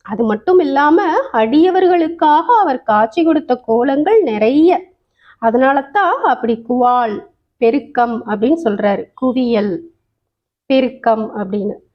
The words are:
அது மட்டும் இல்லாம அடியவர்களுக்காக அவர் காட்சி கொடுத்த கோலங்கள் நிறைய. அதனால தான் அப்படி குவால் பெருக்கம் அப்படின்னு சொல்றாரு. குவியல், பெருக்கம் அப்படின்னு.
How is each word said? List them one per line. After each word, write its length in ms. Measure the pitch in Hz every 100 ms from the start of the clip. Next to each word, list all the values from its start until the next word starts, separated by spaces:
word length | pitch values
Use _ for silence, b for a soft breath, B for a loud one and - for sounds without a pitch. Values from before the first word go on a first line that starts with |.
அது 220 | - 220
மட்டும் 360 | 226 214 - 359
இல்லாம 540 | 294 277 294 339 370 381 539
அடியவர்களுக்காக 1120 | 233 220 294 359 370 370 349 320 339 311 302 - 466
அவர் 220 | 370 254
காட்சி 400 | - 208 226 339
கொடுத்த 320 | 320 311 330 247
கோலங்கள் 640 | - 226 262 277 311 440
நிறைய. 600 | 311 214 214 285 330 359 - _ _ b b b
அதனால 420 | 226 240 262 277
தான் 420 | 277 415 359 508
அப்படி 420 | 466 247 233 226 226
குவால் 560 | 247 247 247 233 208 - _ _ _
பெருக்கம் 720 | 226 277 - - 240 226 208
அப்படின்னு 300 | 208 240 330
சொல்றாரு. 500 | 294 202 208 196 -
குவியல், 680 | - 262 254 247 226 208 165 - _ _ _ _ _ _ _ _
பெருக்கம் 720 | 262 254 - 233 220 220 214
அப்படின்னு. 360 | 196 208 202 - _